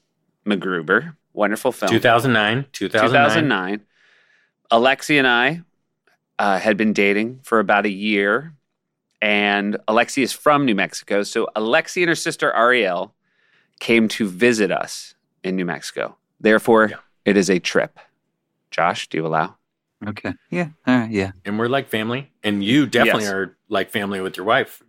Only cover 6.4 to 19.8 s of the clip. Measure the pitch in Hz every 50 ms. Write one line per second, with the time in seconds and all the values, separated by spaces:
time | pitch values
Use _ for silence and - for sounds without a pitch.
6.4 | 104 104 98 92 - 113 107 92 107 110 101 - 101 101 101 101 110 117 127 131
7.4 | _ - 117 110 104 92 107 101 101 107 98 95 104 107 107 101 101 101 104 127
8.4 | 147 165 156 _ _ _ _ _ _ _ _ _ _ _ _ _ 107 107 104 104
9.4 | 104 101 101 101 101 101 101 - - - 110 113 117 - - 143 127 104 - -
10.4 | - 151 147 143 143 127 107 98 95 85 - - - - 104 101 104 - - 113
11.4 | 107 - - 107 107 110 127 160 160 - - 180 180 170 160 147 - 170 147 -
12.4 | 160 139 - 110 113 120 123 123 107 92 87 87 98 - _ _ _ _ _ _
13.4 | _ _ _ _ _ _ _ _ - - 117 117 113 107 - - 113 98 90 90
14.4 | 117 123 120 110 104 90 85 - - - - - - - - _ _ _ _ _
15.4 | _ 95 92 92 90 87 80 69 - - - 69 58 - - _ _ _ _ _
16.4 | - 107 110 107 - - 117 110 110 107 101 - _ _ _ _ _ 101 98 101
17.4 | 95 85 95 87 - - - - - - - - - _ _ _ _ _ _ _
18.4 | _ _ _ _ _ _ - - 82 87 104 113 - - - 80 80 80 80 80
19.4 | 80 92 98 _ _ _ _ _